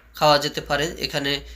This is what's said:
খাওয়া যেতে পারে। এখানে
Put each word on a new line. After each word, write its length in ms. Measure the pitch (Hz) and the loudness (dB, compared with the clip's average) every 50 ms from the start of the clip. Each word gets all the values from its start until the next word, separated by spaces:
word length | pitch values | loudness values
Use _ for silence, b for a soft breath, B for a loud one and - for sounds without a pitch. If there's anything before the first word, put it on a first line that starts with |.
| _ - _ | _ -20 _
খাওয়া 220 | - 156 151 147 | 2 6 6 6
যেতে 240 | 143 147 147 - 156 | 6 4 -2 -6 -6
পারে। 340 | - - 143 139 131 - - - | -4 -2 -2 -2 -2 -4 -4 -6
এখানে 400 | 139 143 160 143 139 143 143 143 B B B | -8 -4 -4 -2 -2 -2 -2 -4 B B B